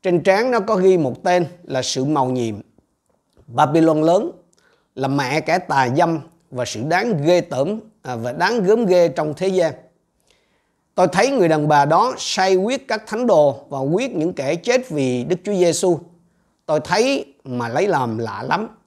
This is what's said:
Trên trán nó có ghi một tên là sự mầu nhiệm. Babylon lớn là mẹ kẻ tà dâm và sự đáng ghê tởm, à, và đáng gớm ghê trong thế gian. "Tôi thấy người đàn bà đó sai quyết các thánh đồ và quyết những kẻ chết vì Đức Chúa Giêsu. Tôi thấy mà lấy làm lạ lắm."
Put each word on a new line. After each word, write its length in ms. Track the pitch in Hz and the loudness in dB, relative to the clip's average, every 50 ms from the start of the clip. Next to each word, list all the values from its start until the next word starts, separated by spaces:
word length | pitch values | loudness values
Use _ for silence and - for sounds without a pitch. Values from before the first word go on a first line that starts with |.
Trên 200 | - 190 175 170 | 0 0 0 2
trán 280 | 160 196 190 202 233 262 | 4 2 2 2 2 0
nó 100 | 247 226 | 0 0
có 160 | 196 220 220 | 0 0 0
ghi 200 | 185 185 190 185 | 2 4 4 4
một 260 | 175 151 127 - - | 4 2 -2 -4 -4
tên 240 | - 180 180 180 170 - - - | 0 0 2 2 0 -2 -8 -20
là 200 | - - 139 131 | -12 -6 -6 -4
sự 220 | 120 - - 131 131 | -4 -4 -4 -4 -2
mầu 260 | 143 156 143 127 131 | 0 0 0 0 0
nhiệm. 300 | 127 127 117 113 107 101 - _ _ _ _ _ _ _ _ _ _ _ _ _ _ _ _ | -2 -2 -4 -4 -6 -10 -14 _ _ _ _ _ _ _ _ _ _ _ _ _ _ _ _
Babylon 560 | - 117 127 151 139 143 165 160 160 156 151 | -8 0 0 2 2 4 4 4 4 2 2
lớn 280 | 156 160 175 202 247 339 - - _ _ _ _ _ _ _ _ _ _ _ | 2 2 2 2 0 -2 -10 -14 _ _ _ _ _ _ _ _ _ _ _
là 140 | 127 135 135 | -6 -4 -2
mẹ 320 | 139 143 135 123 143 156 | -2 -2 -2 -2 -2 -4
kẻ 180 | 151 156 165 180 | 0 0 -2 -2
tà 300 | 175 - 135 139 131 123 | -2 -2 0 0 0 2
dâm 320 | 127 156 175 165 165 151 131 - _ _ _ _ | 2 2 2 2 0 -4 -6 -14 _ _ _ _
và 140 | 135 123 123 | -8 -8 -8
sự 160 | - - 110 117 156 | -6 -6 -8 -4 -2
đáng 360 | 165 185 220 240 208 147 143 | -2 0 0 -2 -2 0 2
ghê 160 | 160 180 175 | 2 2 2
tởm, 400 | 165 - 135 127 143 170 214 220 - - _ _ | 2 -2 -4 -4 -2 -2 -4 -8 -10 -18 _ _
à, 140 | _ 131 123 | _ -10 -8
và 160 | 117 113 123 | -6 -6 -6
đáng 320 | 127 160 175 196 233 240 185 | -4 -2 -2 0 0 0 2
gớm 220 | 180 220 240 240 | 2 2 2 2
ghê 220 | 180 180 180 170 165 | 2 4 4 4 2
trong 260 | 139 170 156 156 143 | 0 -2 -4 -4 -4
thế 140 | - 185 196 | -4 -4 -2
gian. 260 | 190 185 170 156 135 - - _ _ _ _ _ _ _ _ _ _ _ _ _ _ _ _ _ _ _ _ _ _ | 0 0 0 0 -2 -8 -20 _ _ _ _ _ _ _ _ _ _ _ _ _ _ _ _ _ _ _ _ _ _
"Tôi 140 | - 185 175 | 0 0 2
thấy 220 | - 185 220 269 | 2 0 0 2
người 180 | 277 247 180 160 | 2 2 2 2
đàn 200 | 160 151 147 151 | 2 2 2 2
bà 160 | 151 143 143 | 4 4 4
đó 300 | 147 160 180 220 254 - - | 4 4 2 2 0 -2 -6
sai 380 | - - - 202 185 190 190 | -8 -6 -2 -2 0 2 2
quyết 320 | 185 190 226 262 254 262 - | 0 0 -2 -4 -6 -6 -8
các 140 | 226 214 220 | -8 -8 -6
thánh 200 | - 190 226 247 | -8 -6 -4 0
đồ 400 | 233 190 156 147 139 127 - - - | 2 4 4 4 4 2 -2 -12 -10
và 100 | 143 135 | -8 -6
quyết 360 | 135 143 165 208 262 262 - | -2 -2 -2 -2 -2 -2 -4
những 180 | 165 151 180 | -4 -4 -4
kẻ 220 | 180 - 131 139 160 | -4 -4 -4 -4 -4
chết 340 | 170 - 233 240 262 254 - | -2 -2 0 0 0 0 -2
vì 360 | 156 147 135 127 123 123 120 | -4 -2 0 0 0 -2 -2
Đức 120 | 143 185 180 - | -4 -4 -4 -4
Chúa 100 | 208 208 | -4 0
Giêsu. 440 | 185 180 170 160 - - 185 170 - - - _ _ _ _ _ _ _ _ _ _ _ | 2 2 2 2 0 0 0 0 0 -4 -18 _ _ _ _ _ _ _ _ _ _ _
Tôi 140 | - 151 156 | -2 -2 -2
thấy 540 | 151 - 175 208 240 269 277 - - - _ _ _ | 0 0 0 0 2 0 0 -2 -6 -10 _ _ _
mà 240 | 135 123 123 127 117 | -10 -8 -6 -6 -4
lấy 180 | 117 147 190 | -2 -2 0
làm 320 | 208 170 139 127 117 110 113 | 0 0 0 -2 -2 -4 -6
lạ 240 | 113 107 98 101 | -6 -6 -8 -10
lắm." 260 | 117 135 156 185 220 247 - _ _ | -4 -4 -4 -4 -4 -8 -12 _ _